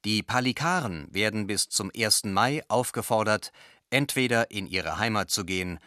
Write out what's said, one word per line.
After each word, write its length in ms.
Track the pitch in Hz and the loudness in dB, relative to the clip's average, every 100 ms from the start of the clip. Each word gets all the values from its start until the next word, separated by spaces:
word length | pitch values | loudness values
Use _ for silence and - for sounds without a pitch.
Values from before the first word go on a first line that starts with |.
Die 200 | 104 107 | 2 0
Palikaren 840 | - 123 127 120 160 185 123 82 73 | 2 0 2 0 0 0 -2 -6 -6
werden 360 | 95 107 107 98 | 0 0 0 -2
bis 220 | 101 - | -2 -2
zum 200 | - 95 | -2 -4
ersten 420 | 113 107 - 104 | -2 2 2 2
Mai 300 | 95 120 147 - | 2 2 0 0
aufgefordert, 840 | 113 123 - - 110 107 107 - - - _ _ | 0 0 -4 0 2 4 0 -2 -18 -20 _ _
entweder 600 | 135 143 135 123 117 107 | 0 0 0 2 2 2
in 160 | 104 95 | -4 -4
ihre 300 | 92 80 80 | -4 -4 -2
Heimat 320 | 113 107 92 | 0 0 0
zu 160 | - | -2
gehen 340 | 90 92 90 85 | -2 -2 -2 -8